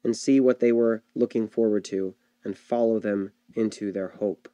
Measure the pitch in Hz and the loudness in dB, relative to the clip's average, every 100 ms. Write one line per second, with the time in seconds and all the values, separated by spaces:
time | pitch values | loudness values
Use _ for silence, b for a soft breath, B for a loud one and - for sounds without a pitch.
0 | 120 113 - 135 127 120 120 117 117 110 | -2 -2 2 4 4 4 2 4 2 0
1 | _ 117 120 117 110 - 113 104 95 98 | _ -4 -2 -2 -4 0 2 0 -2 -6
2 | 95 - _ _ - 95 _ 120 113 110 | -6 -10 _ _ -12 -12 _ 0 0 0
3 | 107 101 98 _ _ - 110 - 104 98 | -2 -4 -6 _ _ -4 -4 -4 -8 -6
4 | 95 - 101 87 - | -8 -6 -6 -6 -14